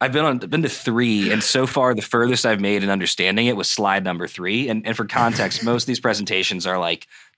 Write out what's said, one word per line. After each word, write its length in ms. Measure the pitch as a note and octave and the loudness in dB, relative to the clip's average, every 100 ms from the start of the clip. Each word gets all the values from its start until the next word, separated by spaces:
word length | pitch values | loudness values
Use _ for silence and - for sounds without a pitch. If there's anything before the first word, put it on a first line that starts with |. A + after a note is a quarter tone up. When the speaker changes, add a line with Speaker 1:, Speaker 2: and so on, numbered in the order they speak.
Speaker 1:
I've 100 | B2+ | -2
been 120 | C#3 | 2
on, 140 | D#3 B2 | 0 0
been 240 | F2 D#3 | -2 -2
to 80 | C#3+ | -2
three, 600 | - - A2+ A#2+ G#2 G2+ | -2 -2 2 2 2 2
and 120 | G#2+ | 0
so 240 | - C3 C3 | 2 2 2
far 280 | C#3+ B2+ | 2 2
the 60 | A2 | 2
furthest 460 | - A#2+ B2 B2 B2 | 0 2 2 2 2
I've 160 | G#2 | 2
made 200 | G2+ G2+ | 2 0
in 60 | G2 | 2
understanding 560 | G2 F2 - F#2 G2+ A#2+ | 0 0 0 0 2 2
it 120 | G#2 | 0
was 100 | E2+ | -2
slide 360 | - G2+ F#2+ | 0 2 2
number 220 | F#2 F2 F2 | 0 -4 -6
three. 440 | - F2+ A2 C3 | -6 -4 -2 -2
And, 160 | A2 A2 | -4 -4
and 100 | A2 | -4
for 80 | |
context, 580 | G#2+ B2+ A#2 A2+ G2 - | -2 0 2 2 -2 -2
Speaker 2:
<laughs> 20 | |
Speaker 1:
most 180 | D#3+ A#2+ | 0 0
of 40 | A#2+ | -2
these 140 | A#2+ | -2
presentations 680 | A#2+ G#2 G2 F#2+ F#2 F#2 F2+ | 0 -2 -2 -2 -2 -2 -4
are, 120 | F#2 | -2
like, 280 | E2+ E2+ - - - | -2 -4 -8 -20 -20